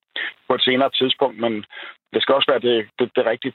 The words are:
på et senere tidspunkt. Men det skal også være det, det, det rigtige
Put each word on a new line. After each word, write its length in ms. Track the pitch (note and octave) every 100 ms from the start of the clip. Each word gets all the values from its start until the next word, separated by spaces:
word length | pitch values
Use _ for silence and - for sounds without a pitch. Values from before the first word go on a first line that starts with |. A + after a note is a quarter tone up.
| _ - - - -
på 60 |
et 80 | B2+
senere 280 | B2+ B2+ C3+
tidspunkt. 480 | - C3 - C3 G#2+
Men 260 | A#2 G#2+ G2+ - - - _
det 100 | A2+
skal 120 | -
også 160 | C3+ C#3+
være 140 | B2+ A#2+
det, 200 | A#2 G#2 -
det, 120 | A#2+ -
det 100 | A2+
rigtige 280 | G#2+ C3